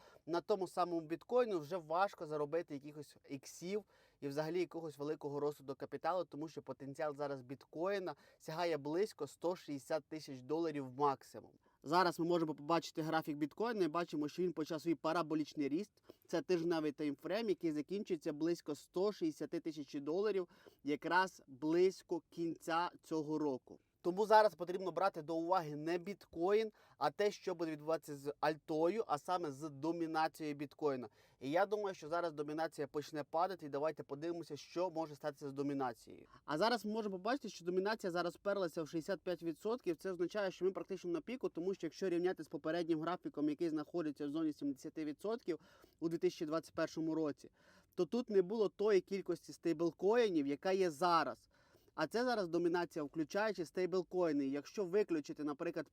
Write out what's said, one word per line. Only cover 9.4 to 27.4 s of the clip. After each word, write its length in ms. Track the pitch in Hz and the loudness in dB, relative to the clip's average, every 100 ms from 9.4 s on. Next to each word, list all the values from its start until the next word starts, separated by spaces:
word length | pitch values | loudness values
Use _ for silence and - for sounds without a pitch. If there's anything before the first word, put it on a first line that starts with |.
| 165 180 | -2 -2
шістдесят 480 | - 143 - 160 | -4 -8 -2 -4
тисяч 360 | - 156 147 131 | -4 -12 -10 -10
доларів 500 | 123 156 165 147 131 123 | -2 0 2 -2 -4 2
максимум. 540 | 147 131 - 107 - - _ _ | 2 2 -4 -16 -16 -20 _ _
Зараз 380 | 135 175 180 160 | 2 6 6 4
ми 60 | 170 | 2
можемо 280 | 175 160 | 4 2
побачити 480 | 143 147 165 - - | -2 2 2 2 -4
графік 340 | 156 - 156 147 | 0 0 0 -2
біткоїна 480 | 151 - 226 220 | -2 -2 0 2
і 40 | 165 | 2
бачимо, 400 | 165 175 151 151 | 2 -2 -2 -2
що 140 | - | 0
він 100 | 180 | -2
почав 280 | 160 151 160 | 0 -4 -2
свій 140 | 170 | 0
параболічний 760 | 151 160 170 156 156 147 - 139 | 0 2 0 2 0 -2 -2 0
ріст. 220 | 156 208 _ - - - | 0 -2 _ -20 -20 -4
Це 160 | 165 | -2
тижневий 500 | - 175 170 160 156 | 2 2 2 2 0
таймфрейм, 560 | - 151 139 160 202 226 | 0 -2 -2 -2 0 0
який 240 | 170 170 | 0 0
закінчується 600 | 151 143 202 - 170 - | -2 -2 -4 -2 -4 -2
близько 420 | 147 160 170 - | -2 0 0 -2
сто 380 | 143 - 180 208 | -8 -4 0 0
шістдесят 500 | 202 160 - 147 170 | 0 -2 -2 -4 -4
тисяч 320 | 160 151 143 | -4 -8 -8
доларів, 540 | 147 143 175 214 190 175 - - _ | -6 -2 0 2 0 -2 -8 -20 _
якраз 580 | 139 147 160 175 185 - - | -2 -2 2 2 2 -2 -20
близько 760 | 131 156 170 185 185 - 170 - | -4 2 6 4 2 -6 -6 -6
кінця 600 | - 165 - - 165 175 - | -6 -4 -4 -2 0 0 -6
цього 360 | - 160 147 156 | -4 -2 0 0
року. 400 | 147 127 - 95 _ _ | 0 -2 -6 -20 _ _
Тому 240 | 175 185 208 | -2 0 6
зараз 280 | 214 214 | 8 6
потрібно 380 | 160 175 185 185 | 4 -4 -2 -2
брати 300 | 165 190 170 | 2 2 0
до 140 | 156 165 | -4 0
уваги 400 | 165 185 156 147 | 2 2 2 -4
не 220 | 156 175 | -2 -2
біткоін, 720 | 175 196 - 165 175 208 220 - - - | -4 -10 -10 -2 2 2 2 -6 -16 -2
а 120 | 147 | 0
те, 200 | - 208 | 2 0
що 240 | - | 0